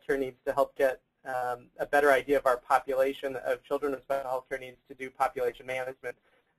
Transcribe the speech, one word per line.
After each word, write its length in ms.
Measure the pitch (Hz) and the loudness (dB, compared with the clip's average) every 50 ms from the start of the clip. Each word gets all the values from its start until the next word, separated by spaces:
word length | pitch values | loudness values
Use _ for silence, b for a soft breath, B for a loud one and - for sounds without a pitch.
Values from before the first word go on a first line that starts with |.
| _ | _
care 120 | - 143 135 | -2 -2 -2
needs 180 | 135 131 127 _ - | -2 -4 -8 _ -6
to 80 | 139 131 | -2 0
help 240 | 139 135 - - | 0 0 0 2
get, 240 | - 143 131 127 - _ _ _ _ - | 2 2 2 2 0 _ _ _ _ -10
um, 440 | 135 131 127 127 123 123 123 123 _ _ - | -8 -6 -4 -4 -4 -6 -6 -10 _ _ -8
a 80 | 147 | -4
better 260 | - 147 143 143 147 135 | 0 2 4 6 6 6
idea 240 | 127 - 139 143 | 4 4 2 2
of 80 | 135 - | 2 4
our 140 | 135 123 - | 2 2 0
population 800 | - - 139 127 - 139 135 131 135 139 139 - - 139 131 | 2 2 2 2 2 0 0 2 2 2 0 -2 -6 -6 -6
of 280 | 120 - 139 127 123 - | -4 -4 -4 -4 -4 -4
children 280 | - 147 139 147 143 135 | -4 -4 -2 -2 -2 -4
with 100 | 131 - | -4 -4
special 260 | - 139 139 135 127 | -4 -4 -4 -2 -4
health 160 | 131 127 - - | -4 -6 -6 -6
care 80 | 139 131 | -10 -10
needs 180 | 131 127 123 _ _ - | -10 -12 -18 _ _ -20
to 60 | 135 | -14
do 140 | 127 135 131 | -12 -12 -10
population 560 | - - 131 127 - 131 123 120 120 - 123 | -4 -2 -2 -2 0 0 -2 -2 -2 -4 -8
management, 520 | 127 127 131 127 127 131 - - 123 - _ _ _ _ _ _ _ _ | -8 -6 -6 -6 -6 -8 -10 -12 -12 -12 _ _ _ _ _ _ _ _